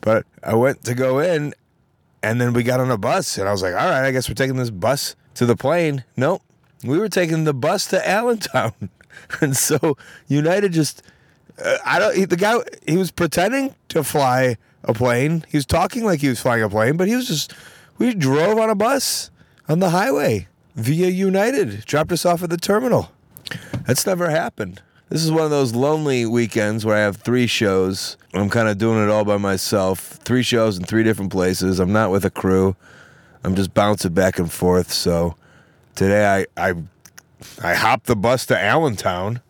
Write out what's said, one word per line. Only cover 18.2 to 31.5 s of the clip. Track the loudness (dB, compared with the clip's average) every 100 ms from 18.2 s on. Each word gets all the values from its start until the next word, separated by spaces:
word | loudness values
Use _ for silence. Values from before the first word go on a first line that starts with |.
| 2 2 2 2
on | 2
a |
bus | 2 2 0 -2 -6 -8 _ _ _ -2
on | 0
the | 2
highway | 2 2 0 0 -2 -6 _ _
via | -6 -2 0 0
United, | 2 0 2 0 0 -2 -4
dropped | -2 -2 0
us | 0
off | 0 0
at | -2
the | -6
terminal. | 0 0 2 0 0 _ _ -20 -14 -14 -10 -8 -2
That's | -2 0
never | -2 0
happened. | 0 -2 -6 -10 -10 _ _ _
This | -2
is | 0
one | 0
of | 2
those | 2 0
lonely | 0 0 0 0 0
weekends | 0 0 0 0 0 -2 0
where | 2
I |
have | 2 -2
three | 0 2 2
shows. | 2 2 2 2 -2 -8 -12 _
I'm | -2 0
kinda | 2 2
doing | 2 2 2
it | 2
all | 2 2
by | 0
myself. | 0 -2 0 0 0 -2 -8 -16
Three | -2 0
shows | 2 2 0 -2
in |
three | -2 2
different | 2 0 -2
places. | 0 0